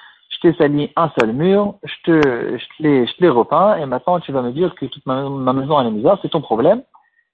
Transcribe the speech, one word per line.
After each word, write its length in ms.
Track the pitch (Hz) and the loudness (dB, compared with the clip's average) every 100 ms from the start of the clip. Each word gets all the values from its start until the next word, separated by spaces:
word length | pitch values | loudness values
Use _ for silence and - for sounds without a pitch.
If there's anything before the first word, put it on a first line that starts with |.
| - _ _ | -20 _ _
je 100 | - | -2
t'ai 140 | 175 | 0
sali 360 | 156 147 147 147 - | 2 2 0 -2 -2
un 160 | 165 - | -2 0
seul 140 | 110 | -2
mur, 420 | 123 175 202 202 202 | 0 2 2 0 -6
je 100 | 165 - - | -18 -10 0
te, 520 | 160 143 117 - 117 | 2 4 0 -4 -8
je 80 | - | -10
te 180 | - | -4
l'ai, 220 | 156 139 120 | 2 2 0
je 80 | - | 2
te 40 | |
l'ai 60 | 175 | 2
repeint, 460 | 120 107 151 202 175 | 4 2 2 2 0
et 100 | 139 | -2
maintenant 360 | 127 - 180 | -4 -2 -2
tu 100 | - | -2
vas 100 | 135 | -4
me 120 | 123 | -4
dire 200 | 131 180 - | -2 -4 -4
que 100 | 131 | -12
toute 200 | - - | -12 -8
ma, 220 | 131 139 | -6 -6
ma 240 | 139 127 | -4 -2
maison 300 | 135 135 151 | -2 0 0
elle 60 | 120 | 0
est 40 | |
misère, 260 | 107 139 196 | 0 0 0
c'est 80 | 160 | 0
ton 100 | 165 | -6
problème, 420 | - 110 147 233 - _ _ _ _ | -2 0 2 2 -2 _ _ _ _